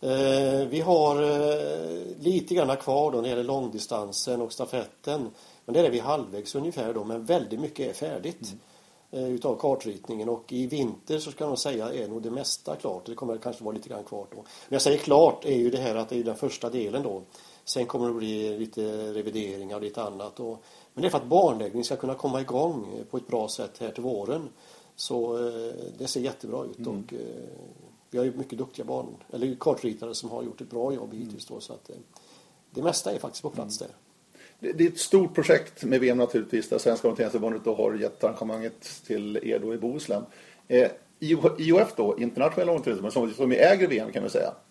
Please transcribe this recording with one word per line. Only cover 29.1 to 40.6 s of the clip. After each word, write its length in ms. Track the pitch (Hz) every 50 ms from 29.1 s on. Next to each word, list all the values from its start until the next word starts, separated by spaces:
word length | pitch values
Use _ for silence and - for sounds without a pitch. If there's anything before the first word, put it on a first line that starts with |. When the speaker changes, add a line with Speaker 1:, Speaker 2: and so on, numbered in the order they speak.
| 113 104 - - -
Speaker 1:
eller 240 | 117 120 135 127 123
kartritare 540 | - 160 139 - - 120 107 107 - 117 113
som 160 | - - 117
har 120 | 113 120 123
gjort 180 | 117 - -
ett 100 | 127 -
bra 220 | 117 120 117 135 139
jobb 200 | 123 113 110 110
Speaker 2:
Mm. 120 | 110 117
Speaker 1:
hittills 200 | 113 104 - -
då, 140 | - 120 110
så 120 | 107 - -
att, 180 | - _ -
eh, 60 | - 90 - _ _ - _ - - - - _ _ _ _ _
det 120 | - - 139
mesta 300 | 170 - - - - 208
är 60 | -
faktiskt 240 | - - - - -
på 80 | -
plats 300 | - - 131 - - -
Speaker 2:
Mm. 100 | - -
Speaker 1:
där. 60 | - - _ _ _ _ _ _ _ - - - - _ - -
Speaker 2:
Det, 40 | -
det 120 | 156 170
är 40 | 170
ett 100 | 165 -
stort 360 | - - - 196 185 160 -
projekt 500 | - 151 - 156 151 - - - - -
med 160 | 113 131 131
V 80 | 127 127
M 80 | 120 123
naturligtvis, 500 | 123 120 - 120 110 - - 113 107 -
där 100 | 120 113
Svenska 300 | - 120 117 113 - 120
Orienteringsförbundet 560 | 110 - 120 107 101 113 104 113 110 110 107
då 100 | 117 110
har 200 | 104 110 107 107
gett 300 | 107 104 107 - - -
arrangemanget 640 | 107 113 - 113 110 110 110 110 113 - - - - - - -
till 300 | - 110 104 104 104 104 110 -
er 160 | 113 110 110
då 160 | 101 110 113
i 40 | 117
Bohuslän. 480 | 101 120 127 151 151 - 101 104 117 - - - - - - _